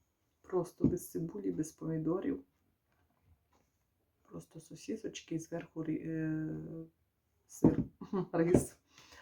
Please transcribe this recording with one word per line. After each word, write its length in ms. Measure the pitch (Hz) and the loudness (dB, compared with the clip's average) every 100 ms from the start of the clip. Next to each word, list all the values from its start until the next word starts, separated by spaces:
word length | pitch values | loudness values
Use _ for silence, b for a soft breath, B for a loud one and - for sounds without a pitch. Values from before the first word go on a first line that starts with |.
| _ _ _ _ | _ _ _ _
Просто 460 | - 180 170 - - | -2 -2 -2 2 2
без 220 | 180 - | 2 -2
цибулі, 420 | 180 165 208 190 | -4 -4 -4 -4
без 200 | 170 156 | -2 -4
помідорів. 720 | - 156 160 156 180 - - - _ _ _ _ _ _ _ _ _ _ _ _ _ _ _ _ _ | -6 -4 -2 0 0 0 -4 -8 _ _ _ _ _ _ _ _ _ _ _ _ _ _ _ _ _
Просто 360 | _ 170 - 160 | _ -16 -14 -18
сосісочки 760 | - 165 - 220 190 - - | -18 -12 -8 -6 -6 -10 -6
і 40 | 165 | -6
зверху 460 | - 170 165 165 | -6 -8 -8 -8
рі-, 240 | 160 156 160 | -4 -4 -4
е, 760 | 160 160 156 156 156 160 165 165 _ _ _ _ _ _ | -4 -2 -2 -4 -6 -8 -12 -14 _ _ _ _ _ _
сир, 360 | - - - - - | 4 6 6 0 -8
<laughs> 320 | - 196 175 | -4 -2 0
рис. 440 | 170 165 180 - - _ B B B | 2 6 6 4 -6 _ B B B